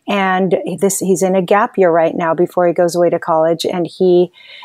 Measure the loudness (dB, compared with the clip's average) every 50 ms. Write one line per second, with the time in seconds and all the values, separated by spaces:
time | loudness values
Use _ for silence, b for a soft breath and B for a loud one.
0 | B -6 -4 -2 -2 0 0 0 0 0 0 -2 -4 -4 -6 -2 -2 -2 -2 -2
1 | -2 -2 0 0 0 0 0 0 0 2 2 2 0 0 0 2 2 2 4 2
2 | 2 0 -2 -2 -4 -2 -2 -2 -2 -2 0 0 0 0 2 0 0 0 0 0
3 | 0 0 0 -2 -2 0 0 2 2 0 0 -2 -4 -6 -4 -4 -6 -6 -4 0
4 | 2 2 4 2 2 0 B B B B B B B